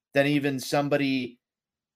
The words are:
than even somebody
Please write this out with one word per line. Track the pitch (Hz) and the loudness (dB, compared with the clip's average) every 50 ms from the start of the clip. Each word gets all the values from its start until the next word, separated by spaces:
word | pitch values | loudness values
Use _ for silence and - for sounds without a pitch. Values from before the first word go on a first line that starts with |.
| _ _ - | _ _ 0
than | 139 139 | 2 2
even | 143 147 143 135 143 135 127 | 2 2 0 0 0 -2 -4
somebody | - - 156 143 143 143 147 139 139 135 135 131 123 120 - _ _ _ _ _ _ _ _ _ _ _ _ | -4 -2 0 0 0 2 0 0 0 0 -2 -2 -4 -6 -10 _ _ _ _ _ _ _ _ _ _ _ _